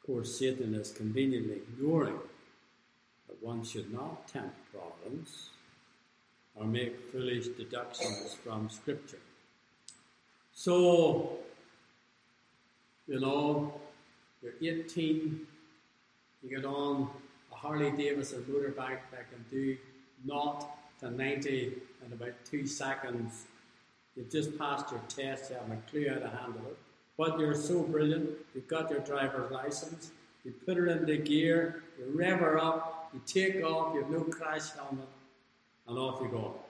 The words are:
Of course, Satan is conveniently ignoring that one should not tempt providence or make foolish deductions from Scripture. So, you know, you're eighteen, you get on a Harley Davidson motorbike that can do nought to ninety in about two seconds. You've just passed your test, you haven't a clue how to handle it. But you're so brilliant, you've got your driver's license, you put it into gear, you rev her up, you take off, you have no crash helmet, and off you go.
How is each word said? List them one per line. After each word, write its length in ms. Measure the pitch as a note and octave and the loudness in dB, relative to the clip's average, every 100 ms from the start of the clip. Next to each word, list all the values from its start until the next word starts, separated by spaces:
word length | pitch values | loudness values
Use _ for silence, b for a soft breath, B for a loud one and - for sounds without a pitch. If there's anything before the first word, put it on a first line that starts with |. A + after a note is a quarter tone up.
Of 60 | - | -2
course, 300 | B2 A2 - | -2 -2 0
Satan 380 | C3 C3 A#2 | 0 2 0
is 160 | G#2+ G#2 | -2 -4
conveniently 680 | - A2 A#2 C3+ B2 G#2+ G2+ | -4 -2 2 2 2 -2 -4
ignoring 600 | - A#2+ C#3+ E3 B2+ - - - - - _ _ _ _ _ _ _ | -8 -2 2 4 2 -2 -10 -16 -20 -20 _ _ _ _ _ _ _
that 120 | - | -12
one 220 | A2+ A#2 | -6 -6
should 300 | A2+ A2+ G2+ | -6 -8 -6
not 340 | A#2 D3+ E3 - | -6 -8 -10 -10
tempt 300 | C#3 G2 - - | -8 -8 -12 -16
providence 760 | G2+ F2 E2 F2+ C#3+ D#3+ - - - - - _ _ _ _ _ _ _ G#2+ | -14 -14 -12 -10 -10 -10 -14 -18 -20 -20 -20 _ _ _ _ _ _ _ -6
or 80 | |
make 340 | A2 A#2+ A#2+ A#2+ - | 0 0 0 -4 -8
foolish 340 | C3 B2 B2 - | -4 -2 -2 -2
deductions 880 | - A2 A#2+ A#2+ - B2+ G2+ - | -6 -8 -8 -8 -6 -4 -4 -8
from 340 | - - A2 G#2+ | -10 -8 -4 -4
Scripture. 540 | - - C3 - - - - _ _ _ _ - - _ _ _ _ _ | -6 -6 -6 -6 -18 -20 -20 _ _ _ _ -20 -20 _ _ _ _ _
So, 880 | - - F3+ F3 E3+ D#3 - - - - - - - _ _ _ _ _ _ _ _ _ _ _ _ - | -4 4 8 10 10 10 6 0 -4 -10 -16 -20 -20 _ _ _ _ _ _ _ _ _ _ _ _ -6
you 140 | C3 | 0
know, 600 | C3+ C#3+ D3 D3 D3 - - - - _ _ _ | 2 4 4 2 0 -6 -14 -20 -20 _ _ _
you're 120 | A#2+ - | -12 -4
eighteen, 880 | D#3+ E3 D#3+ E3+ D#3+ D#3 D#3 - - - - _ _ _ _ _ _ _ | -2 -2 -4 -2 2 2 0 -4 -8 -18 -20 _ _ _ _ _ _ _
you 80 | B2+ | -8
get 140 | C3+ | -6
on 440 | C#3 C#3+ C#3+ C#3 C3+ - - - - | -4 -2 0 2 0 -4 -16 -20 -20
a 20 | |
Harley 380 | - D3 D3+ C#3+ | -12 -4 2 2
Davidson 500 | C#3+ C#3+ C#3+ C3+ B2+ B2 | 2 2 0 -2 -6 -2
motorbike 640 | C#3 C#3 C3+ C3 B2+ - | 0 0 -2 -6 -6 -10
that 180 | B2+ A#2+ | -16 -16
can 140 | B2 A2+ | -16 -6
do 300 | C3+ C3+ C3 - - - - | 0 0 -2 -8 -20 -20 -12
nought 440 | C3 D3 D3 D3 D3 - - - | -4 0 0 -2 -6 -12 -16 -12
to 140 | B2+ | -8
ninety 680 | A#2+ C3+ C#3+ C#3 C3 B2 B2+ - - | -2 0 0 0 0 0 -6 -12 -18
in 80 | B2 | -14
about 320 | A#2 A#2+ B2 | -10 -10 -10
two 220 | - D3 C3+ | -6 -4 -4
seconds. 800 | - C3+ C3+ B2+ A#2+ A2+ - - - - - _ _ _ - | -4 -4 -4 -4 -4 -4 -8 -16 -20 -20 -20 _ _ _ -14
You've 140 | A2+ | -2
just 280 | D#3 D3 - | 0 0 -2
passed 320 | D3 C#3+ - | -2 -2 -2
your 100 | A#2+ | -6
test, 480 | A2+ - C3+ C3+ - | -8 -4 -4 -4 -6
you 60 | B2 | -8
haven't 220 | A2+ A2 | -6 -6
a 40 | - | -4
clue 200 | D3 C#3+ | 0 2
how 100 | B2+ | 0
to 100 | A#2+ | -4
handle 380 | A2+ B2 A2+ A2 | -6 -8 -8 -8
it. 100 | - - - _ - | -12 -16 -20 _ 0
But 220 | D#3+ D#3 | 2 4
you're 160 | D3+ | 2
so 300 | D3 - F3 | 2 2 2
brilliant, 600 | D#3+ D#3 D3+ D#3+ - - - | 4 4 6 4 0 -4 -8
you've 120 | C3 A#2+ | -12 -4
got 240 | D#3+ D#3+ | -2 0
your 100 | C#3+ | 0
driver's 520 | C#3 C#3+ C3+ C3+ A#2+ | 0 0 0 0 -4
license, 580 | C3 C#3 C#3+ D#3+ E3 - - - _ | -4 -4 -4 -8 -10 -14 -18 -20 _
you 60 | C3 | -14
put 280 | - - F3 | -8 0 4
it 100 | F3 | 4
into 300 | D#3+ D#3 D3+ | 4 4 2
gear, 680 | D3+ D3+ D#3+ E3 E3 - - - | 4 6 8 6 4 -2 -12 -12
you 80 | B2+ | -4
rev 340 | D#3 F3+ F#3 | 2 4 6
her 180 | E3 D#3+ | 6 6
up, 520 | E3 D#3+ - - - | 4 2 0 -6 -10
you 80 | B2+ - | -10 0
take 360 | F#3+ F#3+ F#3+ | 4 4 4
off, 320 | D#3+ D#3+ D#3+ | 2 2 2
you 60 | D#3 | 2
have 80 | C3+ | 2
no 140 | E3 | 0
crash 460 | E3 D#3+ D#3+ D#3 - | 0 -2 -2 -2 -4
helmet, 380 | D3 C#3 C3+ C3 - - _ _ _ _ _ - | -8 -6 -6 -8 -16 -20 _ _ _ _ _ -6
and 120 | A#2+ | -2
off 220 | C3 B2 | 0 0
you 60 | A#2+ | -2
go. 300 | A#2+ G2+ - - | -2 -2 -6 -14